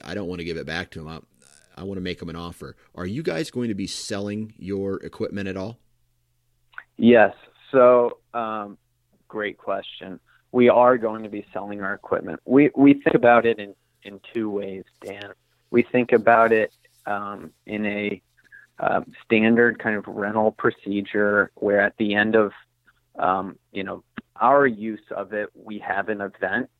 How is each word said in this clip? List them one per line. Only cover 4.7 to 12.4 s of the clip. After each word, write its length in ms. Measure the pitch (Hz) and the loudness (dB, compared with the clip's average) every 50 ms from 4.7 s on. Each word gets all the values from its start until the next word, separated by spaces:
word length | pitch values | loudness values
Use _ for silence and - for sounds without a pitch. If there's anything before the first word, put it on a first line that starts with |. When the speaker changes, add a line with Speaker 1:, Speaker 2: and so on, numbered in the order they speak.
| 98 98 98 98 98 - | -6 -4 -4 -6 -6 -8
Speaker 1:
equipment 460 | - 80 - - 110 - 90 101 98 95 | -10 -12 -10 -8 -8 -8 -6 -8 -8 -6
at 80 | 92 | -6
all? 220 | 95 95 110 120 _ _ _ _ _ _ _ _ _ _ _ _ _ _ _ _ _ _ _ - - - _ _ | -8 -8 -10 -12 _ _ _ _ _ _ _ _ _ _ _ _ _ _ _ _ _ _ _ -20 -20 -20 _ _
Speaker 2:
Yes. 380 | - 113 117 120 113 104 98 - _ - - _ _ _ - | 2 4 6 6 6 6 4 2 _ -20 -20 _ _ _ 0
So, 460 | - 131 123 123 123 123 120 117 - _ _ _ - | 4 6 8 8 8 6 4 0 -4 _ _ _ -8
um, 440 | 120 113 110 110 107 104 104 98 _ _ _ _ _ _ _ _ _ _ | -8 -6 -6 -6 -8 -10 -12 -16 _ _ _ _ _ _ _ _ _ _
great 320 | - - 110 104 101 - _ | -12 -8 -6 -6 -6 -8 _
question. 640 | - - 98 98 - - - - 82 95 92 - _ _ _ _ _ _ | -8 -6 -6 -6 -8 -12 -18 -16 -16 -16 -16 -18 _ _ _ _ _ _
We 160 | - 123 120 117 | 2 4 6 6
are 300 | 107 120 123 123 127 120 | 8 8 6 6 6 2
going 240 | 110 110 110 110 | 0 -4 -6 -6
to 60 | 110 107 | -10 -10
be 160 | 107 104 98 _ | -12 -12 -12 _
selling 280 | - 92 101 101 101 101 | -12 -12 -10 -10 -10 -8
our 140 | 98 95 101 | -8 -8 -8
equipment. 460 | - - - - - - 95 80 - | -8 -6 -4 -4 -4 -4 -8 -12 -10